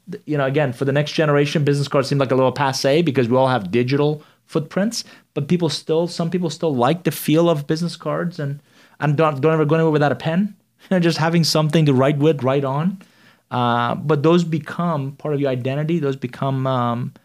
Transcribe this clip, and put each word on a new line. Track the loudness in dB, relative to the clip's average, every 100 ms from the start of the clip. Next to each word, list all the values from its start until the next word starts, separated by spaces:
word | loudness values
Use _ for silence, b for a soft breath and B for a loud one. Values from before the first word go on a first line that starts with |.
| -16
Th-, | -14 -6
you | -2
know, | 0
again, | 0 -2
for | -2 -2
the |
next | 0 -2
generation, | 0 2 2 2 0
business | 0 0 0
cards | 0 0
seem | 0
like | 0
a | 2
little | 2
passé | 2 -2 0 2 2 2
because | 0 2
we | 2
all | 2
have | 2 0
digital | 0 0 2 0 -2 B B _
footprints, | -6 -4 -4 -4 -4 -12 B B
but | -6 -2
people | 0 0
still, | -4 -2 -2 -2
some | -4 -4
people | -2 -4
still | -4 -2
like | 2 2 2
the | -2
feel | -4 0 2 4
of | 2 -2
business | -4 -4 -6
cards | -6 -4 -6 -6
and, | -8 -10 b b b b
and | 0 2
don't, | 2 2
don't | 2
ever | 2 2
go | 2
anywhere | 2
without | 2 2
a | 0
pen. | -2 -2 -2 -6 _ _ B
<laughs> | 0
Just | 2 2
having | 2 2
something | 2 2 2 2 4
to |
write | 4 4 4
with, | 2 2
write | 0 -2
on. | -2 -2 -2 -4 B B B B B
Uh, | -2 0 0 0 -2
but | -2 2
those | 4 2
become | 2 -4 -6 -6 -4 -4 -6
part | -8 -6
of | -2
your | -2
identity. | -2 -4 -4 -2 -2
Those | -2 -4
become, | -8 -6 -4 -2 -2
um, | 0 -2 -4 -6 -12